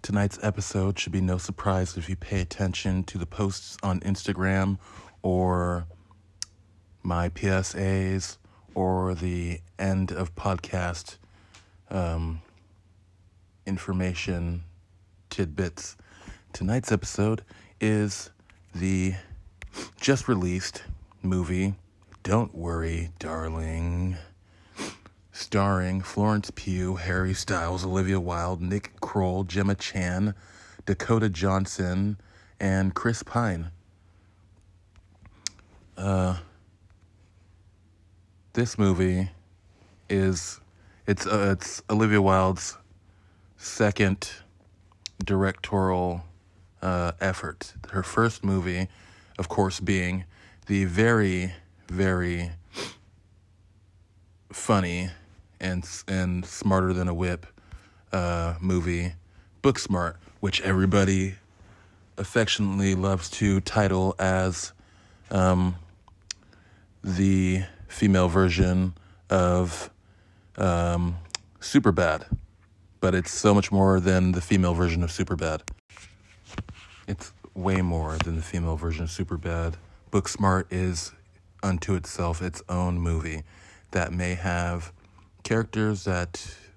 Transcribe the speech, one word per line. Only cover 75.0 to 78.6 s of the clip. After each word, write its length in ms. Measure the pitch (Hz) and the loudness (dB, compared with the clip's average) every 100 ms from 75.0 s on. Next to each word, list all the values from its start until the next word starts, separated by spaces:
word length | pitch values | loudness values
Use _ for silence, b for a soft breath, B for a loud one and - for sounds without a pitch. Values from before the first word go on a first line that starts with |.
of 80 | 85 | 0
Superbad. 520 | - 90 82 82 78 - - _ - - - - - - - - B B B - | -2 -4 -2 -2 -4 -8 -18 _ -20 -20 -20 -20 -20 -14 -12 -12 B B B -8
It's 240 | 101 - - - | -8 -8 -20 -14
way 260 | 92 92 95 | -4 0 2
more 380 | 90 82 78 78 | 2 0 -2 -2
than 180 | 85 80 | -2 -2
the 60 | |
female 340 | 80 87 | -2 -2